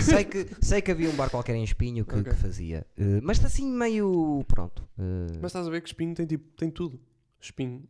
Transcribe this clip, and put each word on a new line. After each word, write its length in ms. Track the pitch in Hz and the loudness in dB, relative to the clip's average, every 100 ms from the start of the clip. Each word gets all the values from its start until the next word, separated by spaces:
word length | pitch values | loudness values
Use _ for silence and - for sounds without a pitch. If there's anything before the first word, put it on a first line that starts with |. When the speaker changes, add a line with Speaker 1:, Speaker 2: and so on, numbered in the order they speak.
Speaker 1:
Sei 240 | - 208 | 6 6
que, 220 | 202 196 180 | 4 -4 -4
Speaker 2:
<laughs> 80 | - | 2
Speaker 1:
sei 160 | - 208 | 4 4
que 100 | 202 | 2
havia 180 | 165 160 | 0 0
um 60 | 143 | 0
bar 140 | 135 | -2
qualquer 260 | 123 120 113 | -4 -4 -2
em 80 | |
Espinho 400 | 107 - 123 120 | -2 0 -2 -2
que, 100 | 107 | -2
Speaker 2:
Ok. 180 | 113 101 | -2 0
Speaker 1:
que 60 | 113 | 2
fazia. 480 | 95 98 82 80 - - | 0 -2 -6 -8 -8 -4
Eh, 240 | 101 101 | 0 2
mas 220 | 139 226 | 2 4
assim, 240 | - - 269 | 6 4 0
meio, 760 | 247 233 220 202 180 156 143 131 | -2 0 0 2 2 2 0 4
pronto. 420 | - 87 - - - | 4 2 -6 -12 -8
Eh, 280 | 92 90 85 82 | -6 -6 -6 -8
Speaker 2:
Mas 80 | 82 | -8
estás 160 | 185 170 | -8 -6
a 40 | |
ver 100 | 165 | -6
que 60 | 170 | -8
Espinho 260 | - 165 | -8 -8
tem, 120 | 165 165 | -6 -4
tipo, 220 | 156 - - | -6 -8 -8
tem 140 | 170 | -8
tudo. 300 | 160 170 127 _ _ _ _ | -6 -10 -12 _ _ _ _
Espinho. 480 | - - 131 123 | -16 -10 -10 -10